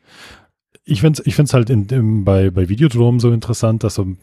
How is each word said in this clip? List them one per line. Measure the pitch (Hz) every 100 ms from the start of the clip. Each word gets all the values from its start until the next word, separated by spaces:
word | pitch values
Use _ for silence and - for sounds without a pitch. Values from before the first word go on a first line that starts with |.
| _ - - - _ _ _ _
Ich | - 104
find's, | 156 151
ich | - 104
find's | 147
halt | 131 113
in, | 123 101
im, | 131 110 110
bei, | 98 98 95
bei | 92 90
Videodrome | 104 156 117 120 120
so | 120
interessant, | 117 110 117 113 110
dass | 107
so, | - 95 92